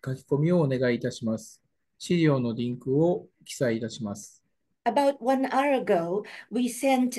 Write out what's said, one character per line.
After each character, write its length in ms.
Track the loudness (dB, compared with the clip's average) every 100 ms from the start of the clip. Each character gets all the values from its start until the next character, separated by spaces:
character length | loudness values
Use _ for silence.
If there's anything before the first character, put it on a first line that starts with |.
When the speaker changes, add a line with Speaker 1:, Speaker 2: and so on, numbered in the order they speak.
Speaker 1:
書 120 | -8 -8
き 100 | -2
込 100 | 0
み 120 | 4
を 100 | 4
お 60 | 2
願 240 | 2 2
い 40 | 0
い 40 |
た 120 | -2
し 140 | -4 -4
ま 120 | -4
す。 240 | -6 -20 _ _ _ _
資 180 | -2 2
料 220 | 4 4
の 140 | 0
リ 180 | -2 -4
ン 60 | -4
ク 280 | -2 2 2
を 220 | 0 -6 _ -18
記 80 | -2
載 220 | 0 0
い 20 |
た 100 | -4
し 140 | -8
ま 120 | -8 -8
す。 260 | -14 -20 _ _ _ _ -2
Speaker 2:
About 280 | 2 2 0
one 280 | 0 0 0
hour 360 | 0 2 0
ago, 400 | 2 0 0 -4 -6 -16 -8
we 180 | -4 -2
sent, 480 | -2 2 2 2